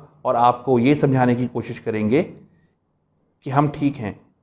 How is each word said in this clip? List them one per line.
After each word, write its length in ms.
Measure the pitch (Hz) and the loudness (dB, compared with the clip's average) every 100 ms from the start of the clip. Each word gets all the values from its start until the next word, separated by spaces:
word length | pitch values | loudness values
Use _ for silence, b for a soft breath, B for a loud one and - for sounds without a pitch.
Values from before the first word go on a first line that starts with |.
| - _ 127 | -16 _ -4
और 100 | 120 | 2
आपको 400 | 123 123 - 123 | 2 2 0 2
ये 140 | 120 147 | 2 2
समझाने 400 | 139 131 123 123 | 2 2 2 0
की 120 | 123 | -2
कोशिश 320 | 120 113 113 | -6 -10 -10
करेंगे 420 | 117 107 107 135 | -6 -4 0 0
कि 1300 | - - - _ _ _ _ _ _ _ _ _ 143 | -2 -8 -20 _ _ _ _ _ _ _ _ _ -4
हम 200 | 135 147 | 0 0
ठीक 260 | - 143 139 | 0 -2 -2
हैं, 240 | 104 - _ _ | -10 -10 _ _